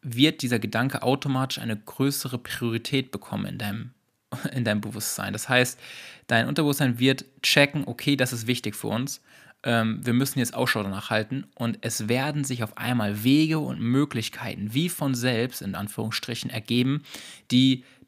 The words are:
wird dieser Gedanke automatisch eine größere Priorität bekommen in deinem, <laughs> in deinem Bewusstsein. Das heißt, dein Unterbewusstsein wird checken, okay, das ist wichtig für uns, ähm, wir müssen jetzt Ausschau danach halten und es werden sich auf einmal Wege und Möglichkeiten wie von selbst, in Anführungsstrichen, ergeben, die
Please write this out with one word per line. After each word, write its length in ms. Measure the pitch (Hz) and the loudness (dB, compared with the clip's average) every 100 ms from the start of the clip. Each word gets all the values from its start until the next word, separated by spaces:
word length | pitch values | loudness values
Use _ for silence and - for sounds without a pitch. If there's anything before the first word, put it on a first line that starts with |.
wird 400 | 139 117 151 151 | -6 4 4 4
dieser 160 | 127 120 | 0 0
Gedanke 440 | 110 113 131 - | 0 0 0 0
automatisch 560 | 120 135 143 131 131 - | 0 0 0 0 -2 -4
eine 180 | 117 107 | -6 -6
größere 640 | - - 135 139 131 120 | -8 -2 0 0 -6 -8
Priorität 720 | - - 120 113 113 135 131 | -8 -4 -2 -2 0 -2 -2
bekommen 360 | - - 104 98 | -8 -8 -6 -6
in 120 | 92 | -6
deinem, 320 | 101 104 120 _ _ _ | -6 -6 -10 _ _ _
<laughs> 300 | _ 131 143 | _ -8 -6
in 120 | 131 | -2
deinem 160 | 113 104 | 0 0
Bewusstsein. 520 | 104 104 - - 98 | -2 -6 -6 -4 -6
Das 160 | 104 - | -6 2
heißt, 320 | 127 123 - - - - - _ | 4 4 0 -16 -18 -18 -20 _
dein 200 | 117 120 | 2 2
Unterbewusstsein 520 | 143 147 139 135 117 | 2 2 4 2 4
wird 260 | 131 135 - _ | 4 2 -4 _
checken, 420 | - - 143 156 - | 2 6 6 4 -6
okay, 300 | 120 - 139 | -4 0 2
das 160 | 123 | 2
ist 140 | 117 110 | 0 -2
wichtig 300 | 120 110 104 | -2 -2 -6
für 120 | 110 | -4
uns, 340 | 107 135 - _ - - _ - | -2 -4 -8 _ -20 -20 _ 0
ähm, 380 | 117 113 110 | 2 2 0
wir 80 | 120 | 2
müssen 280 | 120 135 - | 2 2 0
jetzt 120 | 120 | -2
Ausschau 300 | - 123 113 | 0 0 0
danach 260 | 98 95 - | -2 -4 0
halten 380 | 110 107 135 - | 0 0 -6 -8
und 240 | - 117 - | -4 -4 -2
es 260 | - - 107 | -4 -4 0
werden 380 | 123 139 147 | 0 0 -2
sich 180 | 131 123 | -2 -2
auf 140 | 113 - | -4 -4
einmal 480 | 113 123 104 104 | -2 0 0 2
Wege 340 | 110 143 156 160 | 4 6 6 2
und 220 | 139 127 | -2 -4
Möglichkeiten 920 | 117 127 143 117 110 - 120 - 104 | 0 2 2 -2 -6 -6 -8 -6 -2
wie 160 | 117 175 | 0 0
von 240 | - 143 | 0 -2
selbst, 480 | 127 123 117 123 - | 0 0 0 0 -4
in 120 | 98 | -8
Anführungsstrichen, 760 | 92 104 - 113 - - 117 123 | -6 -6 -4 -4 -4 -6 -6 -6
ergeben, 520 | 113 - 120 127 143 - - - - _ | -8 0 2 2 0 -4 -18 -18 -20 _
die 340 | 123 131 127 - - | 6 6 4 -2 -20